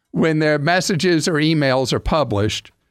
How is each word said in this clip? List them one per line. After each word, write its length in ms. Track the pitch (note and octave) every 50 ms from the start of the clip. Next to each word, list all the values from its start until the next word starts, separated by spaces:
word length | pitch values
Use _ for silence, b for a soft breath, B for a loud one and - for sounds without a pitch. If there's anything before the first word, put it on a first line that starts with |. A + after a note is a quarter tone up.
| _ _
when 300 | - F3 E3 D#3+ D#3 D#3
their 180 | D#3 D3+ D3+ D3
messages 680 | C#3+ D#3+ F3 F#3 E3+ - G#3 D3+ F3+ F3+ F3 D#3+ C#3
or 80 | - E3
emails 580 | D3 D#3 D#3 E3 D#3 C#3+ C3+ B2+ C3 C3+ A#2+ -
are 80 | B2
published. 720 | - - - D#3+ C#3+ B2 G#2+ G2+ G2+ G#2+ - - - - _ _ _ _